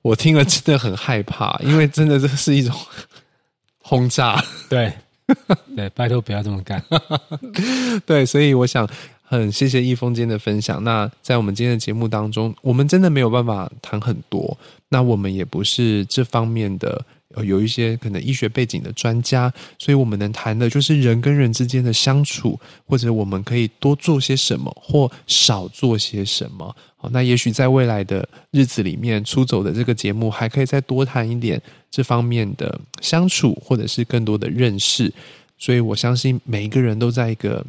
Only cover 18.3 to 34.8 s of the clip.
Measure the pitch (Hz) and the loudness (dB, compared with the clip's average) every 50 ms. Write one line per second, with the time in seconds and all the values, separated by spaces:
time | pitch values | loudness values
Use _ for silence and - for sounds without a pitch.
18.3 | 135 - 120 107 113 135 123 113 - 87 - 87 107 - - 120 113 117 120 - | -2 -2 -2 -2 0 -2 -2 -2 -4 -8 -8 -8 -10 -4 -2 0 0 0 0 0
19.3 | 131 127 123 127 - - - - - _ - - 143 139 127 113 107 101 101 101 | 2 2 2 0 -2 -6 -18 -20 -20 _ 0 2 2 2 2 0 0 -2 -4 -4
20.3 | 110 - - 113 107 113 123 117 - 143 139 - 156 147 131 120 113 120 117 143 | -6 -6 -4 -4 0 0 0 0 2 0 2 4 4 4 4 4 4 4 2 2
21.3 | 143 143 135 117 113 - 127 123 127 127 123 120 110 - - 135 135 143 147 - | 4 4 4 2 2 0 0 0 0 0 0 2 0 2 2 2 4 2 2 0
22.3 | - - - 117 - - - - - _ _ - 143 127 117 117 113 110 104 98 | -2 -2 -2 -2 -2 -2 -10 -20 -20 _ _ -2 0 0 2 2 0 0 0 -2
23.3 | 98 95 101 - 120 120 117 104 _ _ - 139 143 143 - 170 156 139 131 - | -2 -4 -4 -2 0 0 0 -2 _ _ 2 2 2 2 2 0 0 2 2 0
24.3 | 135 131 - - 110 65 65 - - - _ - - 147 139 120 - - _ - | 0 0 0 -2 -2 -2 -4 -8 -10 -12 _ 2 2 4 4 2 -2 -8 _ -2
25.3 | - - - - 113 98 90 90 - - - 123 113 104 - - - 104 98 107 | 2 2 4 2 2 0 -4 -10 -6 -2 0 2 2 2 -2 -4 -4 -4 -4 -4
26.3 | - - - - - 95 80 98 117 - - _ _ _ - - 123 127 127 123 | -4 -6 -6 -8 -12 -14 -14 -14 -16 -18 -20 _ _ _ -10 -4 -2 0 2 4
27.3 | 123 120 - 123 110 - 131 127 131 135 127 117 110 104 98 92 98 95 92 _ | 2 2 2 0 2 2 2 4 4 4 4 2 0 -2 -2 -2 -4 -4 -4 _
28.3 | _ - _ _ - 139 135 123 - - 101 90 78 - 110 120 110 104 104 - | _ -20 _ _ 2 2 2 2 2 -2 -2 -2 -4 -4 -2 -2 -2 -2 -2 -2
29.3 | - 131 131 123 123 98 101 95 85 110 120 123 117 107 - 104 101 110 113 110 | 0 0 0 2 0 0 0 -2 -2 -2 0 -2 -2 -2 -2 -4 -2 -2 -2 -2
30.3 | 101 - 117 110 - 139 135 127 - 139 135 - 131 131 135 127 - 127 113 113 | -2 -2 -4 -2 0 -2 0 0 0 -2 -2 -2 -2 -2 -2 0 -2 -4 -2 -2
31.3 | 120 120 120 110 78 - _ - - _ _ _ - - 127 - 123 120 120 120 | -4 -4 -2 -2 -4 -4 _ -12 -20 _ _ _ -4 -4 0 0 2 0 2 0
32.3 | 120 117 110 101 98 - 139 - - - - _ - - - - - 165 180 185 | 0 0 0 -2 -4 -6 -6 -6 -6 -10 -12 _ -18 -10 -4 0 2 2 2 2
33.3 | - - - 123 85 - - - 131 110 113 113 - - 117 - - 120 113 107 | 2 2 2 2 2 0 -2 -2 0 0 0 -4 -2 -4 -4 0 0 0 0 0
34.3 | 107 104 - - 80 123 127 117 101 101 | -2 -2 -2 -2 0 0 0 0 0 0